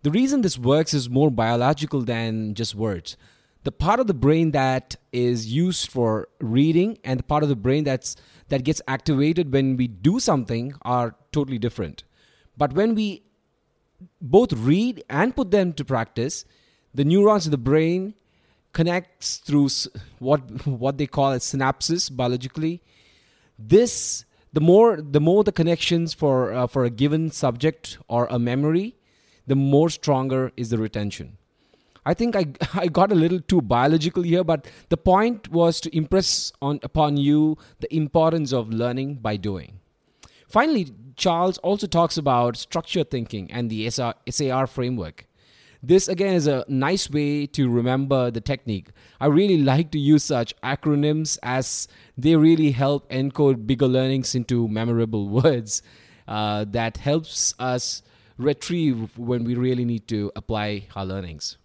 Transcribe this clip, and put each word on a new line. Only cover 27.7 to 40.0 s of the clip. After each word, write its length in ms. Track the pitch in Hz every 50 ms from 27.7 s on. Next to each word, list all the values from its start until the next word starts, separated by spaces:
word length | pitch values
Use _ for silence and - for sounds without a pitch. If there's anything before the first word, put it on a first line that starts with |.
| 156 _ - - - - - _
or 180 | 117 120 120
a 140 | - 127 120
memory, 560 | 120 120 123 135 143 151 160 175 202 233 - _ _ _ _ _ _ _ _ _ _
the 100 | - 135
more 340 | 139 139 139 139 143 160 170
stronger 640 | 156 - - 156 139 131 131 135 131 131 131 123 _
is 140 | - 123 110
the 80 | 117 110
retention. 600 | 110 107 - 107 104 101 - - 69 62 107 _ _ _ _ _ _ _ _ _ _ _ _ - _
I 100 | 139 160
think 200 | - 233 240 226
I, 120 | 196 175 147 135 -
<laughs> 140 | - - -
I 140 | 190 175 175
got 240 | 147 175 185 202
a 20 | 170
little 260 | 160 156 170 185 180
too 200 | - - 190 175
biological 600 | 127 95 123 120 131 147 160 165 151 175 - 185
here, 220 | 175 170 165 180 180
but 220 | 160 165 147 - - - - _ _
the 80 | 175
point 520 | - _ 196 180 196 214 240 240 208 - -
was 300 | 160 170 170 170 165 -
to 160 | - 165 -
impress 560 | 160 156 - 190 190 185 - - - - - _ _
on, 200 | 135 139 147 -
upon 340 | - 139 - 160 151 147 143
you 420 | 143 139 143 147 151 156 156 156 - - - _ _
the 140 | - - -
importance 580 | 160 156 139 - 170 160 160 165 165 151 123
of 200 | 131 123 110 110
learning 440 | 113 110 120 120 123 131 135 139 147
by 200 | 127 110 110 107
doing. 440 | 101 90 107 95 90 67 - 98 95 _ _ _ _